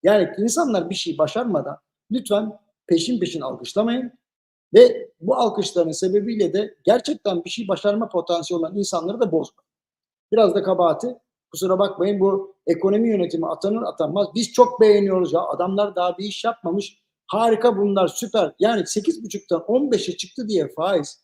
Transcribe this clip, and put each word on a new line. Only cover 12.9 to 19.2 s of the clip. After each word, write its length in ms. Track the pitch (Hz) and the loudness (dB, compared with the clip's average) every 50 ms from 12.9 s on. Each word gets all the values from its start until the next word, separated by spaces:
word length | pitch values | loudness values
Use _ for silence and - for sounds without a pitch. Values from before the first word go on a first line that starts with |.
| 202 214 233 233 | 2 2 2 2
yönetimi 380 | 214 196 175 170 170 165 165 | 2 0 0 -2 -2 -4 -4
atanır 340 | 151 - - - 202 214 226 240 | -4 -6 -4 -4 -4 -2 -2 -4
atanmaz 440 | - 226 - 160 147 165 202 202 196 - | -8 -4 -4 -4 -2 0 -2 -2 -2 -2
"Biz 160 | 226 233 - | -6 -6 -2
çok 300 | - 247 247 247 254 - | 4 4 4 4 6 4
beğeniyoruz 520 | 220 214 208 208 202 196 190 185 180 147 147 | 6 6 8 6 4 2 2 0 0 0 0
ya, 80 | 170 | -2
adamlar 540 | 185 147 147 - 175 185 190 202 208 202 185 | -2 -2 -4 -2 -2 -2 0 -2 -2 -2 -2
daha 220 | 180 175 180 175 | -2 -2 -2 -2
bir 60 | 180 202 | -6 -10
iş 200 | 208 196 - - | -10 -10 -6 -6
yapmamış, 520 | 233 226 _ - 170 170 202 196 - _ _ _ _ _ _ _ | -6 -6 _ -6 -4 -4 -4 -6 -8 _ _ _ _ _ _ _
harika 500 | - - 208 233 233 220 220 233 240 214 | -4 -2 0 2 2 2 4 2 2 2
bunlar, 300 | 190 202 208 196 196 185 | 2 0 0 2 2 0
süper." 440 | 165 - - 240 202 - 220 180 147 - _ | 0 -2 -6 -8 -2 0 0 0 -2 -2 _
Yani 280 | 190 220 233 202 175 | 0 0 2 0 -2
sekiz 360 | - - 214 202 330 - 226 | -2 -4 -2 -2 -2 -4 -4